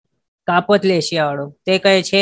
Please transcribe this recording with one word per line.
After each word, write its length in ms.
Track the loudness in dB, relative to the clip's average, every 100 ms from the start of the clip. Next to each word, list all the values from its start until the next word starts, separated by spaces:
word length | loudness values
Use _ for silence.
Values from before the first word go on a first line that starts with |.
| _ _ _ _ -2
કાપોત 340 | 0 2 0
લેશિયાવાળો, 600 | 2 -2 -2 -2 -2 -4 -10 -8
તે 140 | -4 0
કહે 240 | 2 2
છે 180 | 2 2